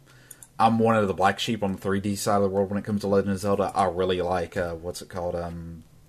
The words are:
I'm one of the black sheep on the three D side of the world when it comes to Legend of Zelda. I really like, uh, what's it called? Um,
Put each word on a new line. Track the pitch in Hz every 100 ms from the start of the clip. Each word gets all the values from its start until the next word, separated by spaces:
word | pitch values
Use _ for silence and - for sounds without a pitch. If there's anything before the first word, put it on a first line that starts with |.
| - - - - - -
I'm | 113 113
one | 113 113
of | 101
the |
black | 92 95 101
sheep | - 110
on | 101
the | 92
three | 98 98
D | 104 98
side | - 104
of |
the | 98
world | 95 95
when | 101
it | 104
comes | 104
to | 101
Legend | 98 98
of | 95
Zelda. | 101 98 92 92
I | 95
really | 85 92 92
like, | 87 92 85 98
uh, | 87
what's | 82 87 -
it | -
called? | 95 87 87
Um, | 85 85 85 82 - -